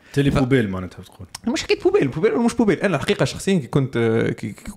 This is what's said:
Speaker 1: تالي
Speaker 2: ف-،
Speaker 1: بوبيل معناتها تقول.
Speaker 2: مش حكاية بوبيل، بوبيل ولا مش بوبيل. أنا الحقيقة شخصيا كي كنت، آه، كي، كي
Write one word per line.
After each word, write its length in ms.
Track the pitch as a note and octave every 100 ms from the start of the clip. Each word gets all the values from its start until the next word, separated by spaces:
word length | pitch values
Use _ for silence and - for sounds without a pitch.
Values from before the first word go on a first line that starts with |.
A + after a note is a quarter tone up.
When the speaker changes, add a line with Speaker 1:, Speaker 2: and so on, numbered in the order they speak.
| _
Speaker 1:
تالي 180 | C#3+ C#3
Speaker 2:
ف-، 80 | C#3+
Speaker 1:
بوبيل 300 | B2+ C3 G#2
معناتها 340 | F#2 F#2 -
تقول. 240 | F#2 - F2+ - -
Speaker 2:
مش 140 | D#4
حكاية 180 | - G4+
بوبيل، 280 | F4+ F#4+ C#3
بوبيل 240 | C#3 G#3+
ولا 100 | B3
مش 120 | A#3
بوبيل. 240 | - G#3+ -
أنا 180 | G3+ D3
الحقيقة 280 | A#2 G3+
شخصيا 340 | C#3+ - - G3
كي 80 | A#2
كنت، 300 | D3 C3 A#2
آه، 340 | A#2 A2+ A2+
كي، 220 | A#2 A2
كي 200 | - -